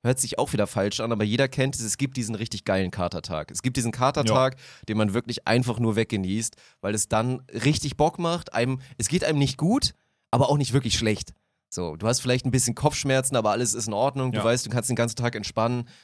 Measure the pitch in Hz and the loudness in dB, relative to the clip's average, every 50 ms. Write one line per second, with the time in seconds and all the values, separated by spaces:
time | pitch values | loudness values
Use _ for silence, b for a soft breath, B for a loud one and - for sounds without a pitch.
0 | - 120 127 - - - - - 135 - - 104 104 - - 101 98 104 - - | 2 0 0 0 0 -2 0 -2 -2 0 0 0 0 0 0 0 0 0 0 -2
1 | 113 117 117 101 107 104 110 123 135 131 - - 131 135 135 - 117 107 - - | -2 -2 0 0 2 2 2 2 0 0 2 0 0 0 0 -4 -4 -4 -2 -2
2 | 139 135 131 127 117 104 113 95 117 - 113 98 _ - 95 95 95 92 - 92 | -2 -2 -2 -6 -4 -4 -4 -6 -6 -6 -6 -4 _ 0 0 2 0 -2 -2 -4
3 | 90 85 - 82 - - 85 76 73 - - - - 131 127 139 117 117 110 120 | -4 -4 -4 -6 -8 -6 -6 -6 -6 -6 -10 -4 -4 -2 -2 0 -2 -2 0 2
4 | 127 135 143 - 117 113 107 127 131 131 131 B B B B B B - 107 107 | 2 2 2 2 2 4 4 4 4 2 0 B B B B B B -4 0 0
5 | 107 101 95 120 - - 117 - _ - 113 123 123 120 113 110 117 110 104 110 | 2 2 0 -2 -2 -4 -8 -6 _ 2 2 4 4 2 0 0 0 2 2 2
6 | 113 - 113 101 95 92 98 110 113 - - b b b b b - 101 107 104 | 0 0 0 -2 0 0 -2 -2 -2 -6 -8 b b b b b -4 -2 -2 -2
7 | - _ 113 110 113 123 127 123 - - - 113 113 143 151 - - 143 - - | -2 _ 0 0 0 0 -2 -4 -8 -10 -8 0 2 2 2 2 -2 -6 0 2
8 | 147 165 - - 170 165 170 170 - - - 113 120 127 131 131 B B B - | 2 2 2 0 -2 -2 -2 -2 -6 -4 -2 0 0 0 -2 -4 B B B -6
9 | - - 160 185 - - 156 143 139 131 - - 151 175 233 285 - - - _ | -4 0 0 0 2 2 2 2 2 2 0 0 2 2 2 2 0 -2 -4 _
10 | _ _ _ _ _ _ - 120 139 120 143 147 139 - 113 139 123 117 - - | _ _ _ _ _ _ 2 2 4 4 2 2 2 2 0 0 0 0 -2 0
11 | 113 110 107 - - - - _ _ _ _ _ _ _ - 90 87 82 76 80 | 2 0 0 -2 -6 -14 -16 _ _ _ _ _ _ _ -8 -6 -6 -6 -6 -2
12 | 104 113 127 - - 123 127 127 - 127 117 131 - - 110 - - 151 - - | 0 0 0 0 0 0 0 0 0 0 0 2 2 0 -2 0 0 0 0 0
13 | - 139 135 131 131 - - 120 110 107 101 117 123 113 - 120 107 110 107 104 | 0 2 2 2 2 2 0 2 2 2 2 2 0 -2 -2 -4 -4 -4 0 0
14 | 123 139 135 139 131 127 113 110 110 113 120 123 - - 117 123 113 - 120 110 | 0 0 0 -2 -2 -2 -2 2 2 2 2 2 0 -2 -2 -2 0 0 0 0
15 | 117 117 110 - 120 120 120 107 104 - - 113 110 117 123 123 120 B B B | 0 0 0 -2 -4 -2 -2 -4 -8 -4 -2 0 0 0 0 -2 -4 B B B